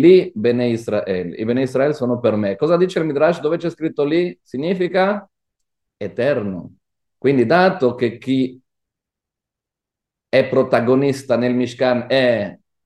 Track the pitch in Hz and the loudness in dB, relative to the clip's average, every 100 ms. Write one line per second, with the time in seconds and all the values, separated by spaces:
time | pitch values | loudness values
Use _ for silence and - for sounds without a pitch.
0 | 160 185 - - 117 120 123 113 113 104 | 8 6 4 -2 0 0 0 -2 -4 -4
1 | - 92 87 - 110 123 131 127 143 147 | -2 -4 -6 -6 -4 -2 -2 0 -2 -2
2 | 123 120 117 107 101 98 151 175 180 180 | -4 -2 0 0 -2 -2 0 2 0 -2
3 | 160 139 156 170 151 165 165 - 156 - | -4 0 0 0 -2 -4 -4 -6 -6 -4
4 | 143 165 180 175 _ 127 160 185 180 175 | -2 0 -2 -6 _ -6 -4 -2 -2 0
5 | 190 208 - _ _ _ _ _ _ - | 0 -2 -8 _ _ _ _ _ _ -12
6 | 104 87 127 135 104 92 - - _ _ | -10 -4 -2 -2 -4 -8 -12 -20 _ _
7 | _ _ 131 139 113 170 185 185 123 120 | _ _ 0 2 4 4 2 2 0 0
8 | 120 - - 135 127 - _ _ _ _ | -4 -4 -4 -2 -2 -6 _ _ _ _
9 | _ _ _ _ _ _ _ _ _ _ | _ _ _ _ _ _ _ _ _ _
10 | _ _ _ 131 131 131 127 123 117 131 | _ _ _ 0 2 0 2 2 2 2
11 | 143 127 - 117 123 123 123 - 127 123 | 2 -2 -2 -2 0 -2 -4 -2 0 0
12 | 117 131 127 113 101 - _ _ | 0 0 2 0 -4 -10 _ _